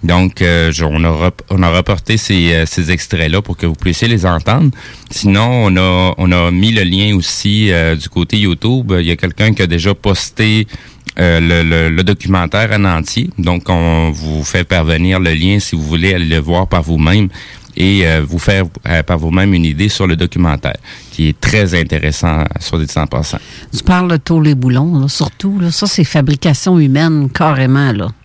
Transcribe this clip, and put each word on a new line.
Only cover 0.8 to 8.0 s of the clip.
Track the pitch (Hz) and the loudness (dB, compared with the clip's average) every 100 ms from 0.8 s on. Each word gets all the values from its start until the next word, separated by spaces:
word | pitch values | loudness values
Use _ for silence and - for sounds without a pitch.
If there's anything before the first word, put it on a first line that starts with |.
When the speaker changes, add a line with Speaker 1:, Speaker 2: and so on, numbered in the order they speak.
| 80 | -2
Speaker 1:
on | 78 | 0
a | 82 | 0
rep-, | 80 87 - - | 2 0 -2 -4
on | 98 | 0
a | 87 85 | 2 2
reporté | 87 98 - 110 | 0 -4 0 -2
ces, | - 95 85 | 0 2 2
euh, | 82 80 | 2 0
ces | - 82 | -2 -2
extraits-là | 87 - 82 80 87 | -2 -2 -2 0 -2
pour | - - | -4 -4
que | 85 | -4
vous | 78 | -2
puissiez | 90 85 117 | -2 0 0
les | 113 90 | 2 2
entendre. | 85 - 120 151 123 - - - | 0 0 2 2 0 -12 -20 -14
Sinon, | - 101 98 117 123 107 | -2 2 2 2 2 2
on | 92 | 2
a, | 92 90 92 - | 2 2 0 0
on | 90 | 0
a | 90 87 | 2 2
mis | 87 107 | 2 2
le | 113 | 2
lien | 90 95 104 101 | 0 2 2 0
aussi, | 82 - - 107 104 | -2 -4 0 2 2
euh, | 87 82 | 2 2
du | 80 | -2